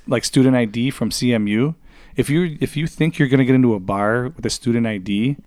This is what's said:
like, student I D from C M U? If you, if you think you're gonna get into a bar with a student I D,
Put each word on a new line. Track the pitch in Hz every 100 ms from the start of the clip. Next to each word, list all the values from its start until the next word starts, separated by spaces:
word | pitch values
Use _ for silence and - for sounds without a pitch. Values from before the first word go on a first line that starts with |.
| -
like, | 120
student | - 139 131
I | 127 117
D | 117 127
from | - 113
C | - 123
M | 117 104
U? | 107 143 160 - - -
If | - 123
you, | 151 175 147
if | 131 143
you | 160
think | - 160 -
you're | 139
gonna | 135
get | 127 131
into | 123
a | 107
bar | 92 98 104 117 127
with | - 113
a |
student | - 123 117 113
I | 104
D, | 92 101 123 143